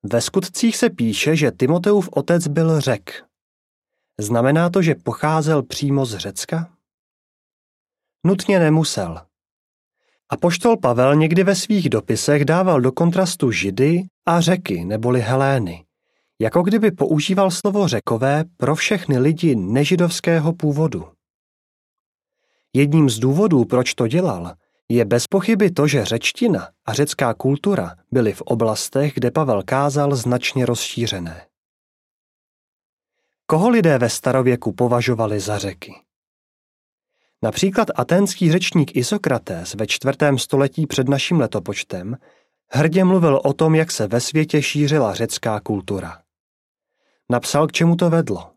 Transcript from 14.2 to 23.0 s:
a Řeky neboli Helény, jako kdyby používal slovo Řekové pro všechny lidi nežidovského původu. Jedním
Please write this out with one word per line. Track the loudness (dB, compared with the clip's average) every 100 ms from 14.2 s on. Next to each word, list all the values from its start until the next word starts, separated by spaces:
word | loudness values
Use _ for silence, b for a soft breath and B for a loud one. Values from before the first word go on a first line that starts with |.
| 0
a | 2
Řeky | 2 0 -2 -6 -4
neboli | -4 0 0
Helény, | 0 0 2 0 -2 -8 _ _ _ _ _ _
jako | 0 2
kdyby | 2 2 0
používal | 0 0 0 0 2 0
slovo | 0 -2 0 0
Řekové | -2 -2 -2 0 0 -2 _
pro | -2 -2
všechny | -2 -4 0 0
lidi | 2 2 0 0
nežidovského | 0 0 2 2 0 -2 0 0 0
původu. | -2 -2 0 -2 -4 -12 _ _ _ _ _ _ _ _ _ _ _ _ _ _ _ _ 0
Jedním | 4 4